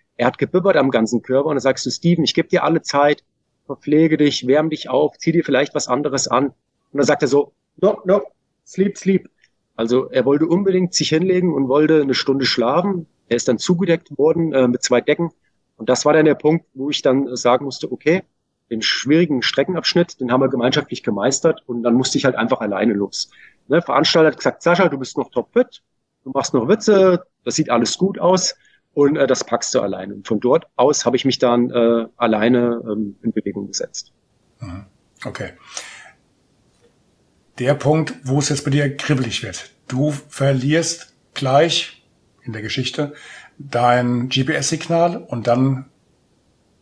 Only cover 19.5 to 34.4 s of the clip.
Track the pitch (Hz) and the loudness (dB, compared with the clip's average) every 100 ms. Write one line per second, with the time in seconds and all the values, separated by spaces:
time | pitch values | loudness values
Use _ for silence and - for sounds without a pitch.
19.5 | - 147 170 - 170 175 - 123 127 131 | -2 -2 -2 0 0 0 -2 0 2 2
20.5 | 131 120 147 131 123 - 101 117 135 165 | 2 0 0 -4 -6 -6 -2 -2 0 -2
21.5 | 156 - 120 120 120 127 143 135 117 117 | -2 -6 -4 0 2 0 0 0 0 -2
22.5 | 127 107 98 113 101 101 - - _ - | -2 -2 0 0 0 -4 -6 -12 _ -20
23.5 | _ - 156 - 131 151 170 156 - - | _ -2 0 0 0 2 4 2 2 -4
24.5 | - 170 175 180 139 127 - 123 123 - | -2 0 2 2 -2 -8 -8 -6 -6 -2
25.5 | 233 247 - _ _ _ _ 131 135 131 | 0 -2 -4 _ _ _ _ -8 -6 -2
26.5 | 131 120 214 220 196 190 180 - _ 120 | -2 0 0 4 4 4 2 -4 _ -8
27.5 | 135 151 120 113 - 98 - 175 185 - | -4 0 0 0 0 -2 0 2 2 0
28.5 | - _ _ _ - 143 147 131 127 - | -8 _ _ _ 0 2 2 0 0 -2
29.5 | 117 - 123 101 95 95 101 - 107 123 | -6 -2 -2 -2 -6 -10 -12 -6 -2 2
30.5 | 156 - - 135 147 123 123 135 120 127 | 0 0 0 0 2 0 0 0 0 2
31.5 | 120 123 123 117 117 113 - 117 107 113 | 2 0 2 2 2 -2 -4 -2 2 2
32.5 | 123 120 117 117 104 104 - 113 107 101 | 2 0 -4 -6 -6 -6 -6 -6 -4 -6
33.5 | 98 101 - - - - _ _ _ | -8 -10 -10 -10 -12 -18 _ _ _